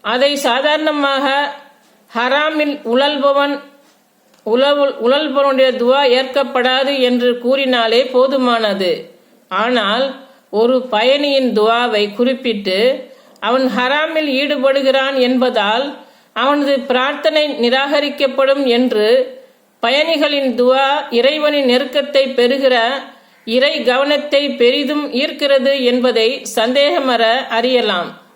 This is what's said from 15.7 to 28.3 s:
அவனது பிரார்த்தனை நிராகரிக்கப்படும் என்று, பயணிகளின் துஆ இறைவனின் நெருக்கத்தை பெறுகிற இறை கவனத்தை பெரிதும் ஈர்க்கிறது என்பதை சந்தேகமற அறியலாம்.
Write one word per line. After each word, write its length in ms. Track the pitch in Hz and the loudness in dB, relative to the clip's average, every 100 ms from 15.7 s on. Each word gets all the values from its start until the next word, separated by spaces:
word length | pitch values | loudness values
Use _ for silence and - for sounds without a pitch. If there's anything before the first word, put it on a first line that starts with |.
| 220 285 - - _ _ | -2 -4 -8 -20 _ _
அவனது 480 | - 254 294 285 277 | -4 0 0 0 0
பிரார்த்தனை 680 | 254 254 269 294 311 311 302 | 0 -2 -2 -2 0 0 -2
நிராகரிக்கப்படும் 1160 | 254 233 262 277 294 294 285 277 254 269 277 269 | -2 0 0 0 0 -2 -2 -2 0 0 2 2
என்று, 760 | 240 254 214 214 254 254 - - _ _ _ | 2 2 2 2 2 0 -8 -20 _ _ _
பயணிகளின் 720 | 233 269 311 320 294 285 269 | -2 0 0 0 0 0 -2
துஆ 480 | 220 247 262 269 294 - | 0 2 2 2 0 -2
இறைவனின் 580 | 233 254 302 302 294 269 | 0 2 2 0 0 2
நெருக்கத்தை 680 | 247 277 302 269 277 269 | 0 0 -4 0 0 0
பெறுகிற 540 | 247 240 269 269 254 226 269 - - _ _ | 2 0 2 2 2 0 -2 -10 -20 _ _
இறை 380 | - 226 277 320 | -4 0 0 0
கவனத்தை 680 | 233 254 285 294 294 277 285 | 0 0 2 0 0 0 0
பெரிதும் 640 | 240 240 277 269 294 285 | 2 2 2 -2 -4 -4
ஈர்க்கிறது 720 | 240 302 - 285 277 254 277 | -4 -4 -2 0 2 2 0
என்பதை 640 | 247 247 247 233 220 269 - | 0 2 0 2 0 -2 -6
சந்தேகமற 920 | - 226 262 285 349 269 240 226 240 254 | -2 0 2 2 2 0 0 2 0 -2
அறியலாம். 760 | 226 240 254 214 185 165 - - | -2 0 0 0 -2 -4 -12 -20